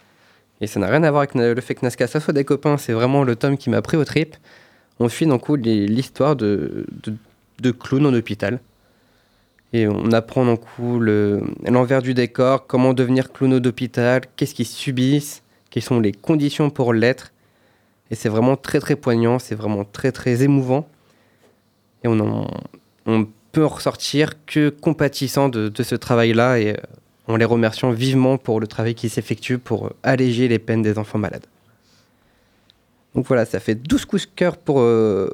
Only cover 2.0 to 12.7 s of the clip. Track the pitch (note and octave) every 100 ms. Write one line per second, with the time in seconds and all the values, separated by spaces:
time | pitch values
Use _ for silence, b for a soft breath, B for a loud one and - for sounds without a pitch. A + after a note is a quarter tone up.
2 | B2 D#3 D#3+ C#3+ C#3 C#3 D#3 C#3+ - A2+
3 | B2 C#3 C3 A2+ C#3 C#3 B2 A2 - D#3+
4 | C#3 D3+ D#3+ - b b b b b b
5 | A#2+ - D#3+ A#2+ - D3 A2+ G#2+ G2+ A#2
6 | C3 - C#3 C3+ G#2 G2 C#2 G1+ - -
7 | - G#2+ _ _ _ - B2 A#2 - C3+
8 | D3 A#2+ A2 G#2 G2+ B2 _ _ _ _
9 | _ _ _ _ _ _ _ A#2 G#2+ G2
10 | A2 A2+ A#2 C3+ B2 A#2 - - A#2+ A#2+
11 | A2 G#2 G#2 G2+ G#2+ - - B2 B2 C3+
12 | B2+ B2+ A#2+ - C3 C3+ -